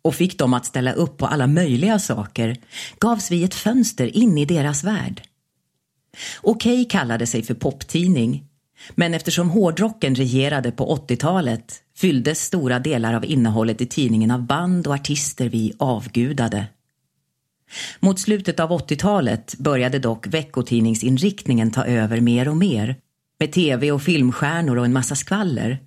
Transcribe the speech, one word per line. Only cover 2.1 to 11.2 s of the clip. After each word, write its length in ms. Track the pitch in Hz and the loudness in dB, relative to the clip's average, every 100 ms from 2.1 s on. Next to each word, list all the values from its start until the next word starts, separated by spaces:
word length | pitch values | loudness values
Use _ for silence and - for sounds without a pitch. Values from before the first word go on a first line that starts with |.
| 107 101 - 113 120 _ - - - | -4 -4 -4 -4 -4 _ -16 -16 -2
gavs 320 | 214 226 - | 0 0 0
vi 120 | 175 | 0
ett 120 | 185 - | 0 -2
fönster 640 | 214 254 226 - 123 208 | 0 2 2 0 0 4
in 200 | 240 151 | 4 4
i 80 | 147 | 2
deras 380 | 170 143 147 | 2 0 -2
värld. 380 | 190 208 - - - _ _ _ _ _ _ _ _ - - - | -2 -2 -4 -10 -16 _ _ _ _ _ _ _ _ -16 -14 -2
Okej 440 | - 226 226 247 240 | 0 2 2 2 2
kallade 420 | 196 127 117 117 | 0 0 -2 -2
sig 160 | 117 | -4
för 100 | 117 | -4
poptidning, 920 | 117 143 - - 165 175 156 113 139 - _ _ _ - - | -4 -4 -6 -4 0 2 2 2 -2 -8 _ _ _ -8 -2
men 180 | 170 | 0
eftersom 360 | 165 175 170 175 | -2 -2 0 2
hårdrocken 680 | 196 180 160 220 220 139 131 | 2 2 2 -2 0 0 0
regerade 560 | 131 131 143 147 120 | 2 2 2 0 -2
på 200 | - - | -4 -2
åttiotalet 920 | 143 - 120 | -2 -2 -2